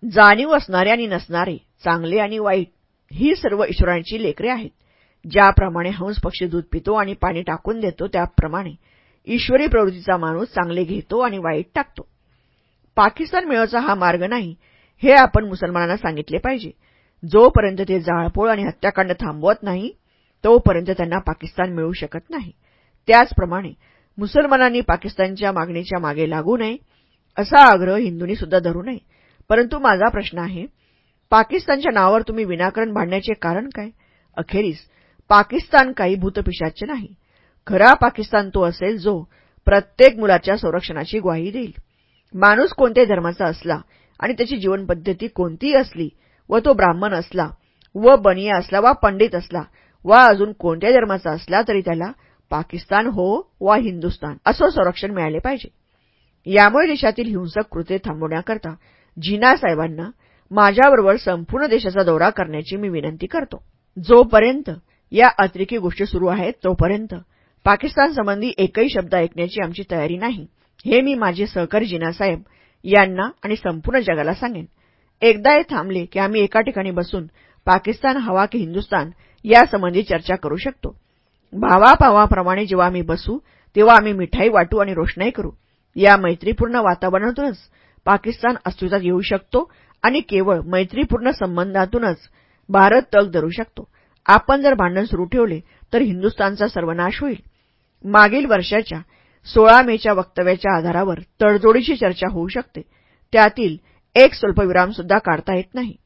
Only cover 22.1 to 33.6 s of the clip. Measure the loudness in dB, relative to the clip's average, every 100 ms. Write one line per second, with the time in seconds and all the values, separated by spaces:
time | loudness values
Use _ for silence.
22.1 | -14 _ -14 -14 -18 _ _ _ _ 4
23.1 | 4 6 0 -4 -6 -10 -16 _ _ _
24.1 | -12 -2 0 2 2 2 0 -2 -4 -4
25.1 | -4 -4 -2 -4 -4 -6 -8 -6 -6 -6
26.1 | -4 -4 -4 -4 -2 -4 -8 _ _ _
27.1 | _ _ -8 2 8 8 8 2 -2 -2
28.1 | -6 -8 -8 -2 0 0 -6 -8 -12 _
29.1 | _ _ _ _ 0 0 0 0 2 2
30.1 | -2 -8 -10 -10 -10 -14 _ _ _ _
31.1 | _ _ 0 2 -4 -4 -4 -2 0 2
32.1 | 2 -2 -8 -6 -4 -4 -2 -6 -4 -4
33.1 | -6 -6 -6 -4 -6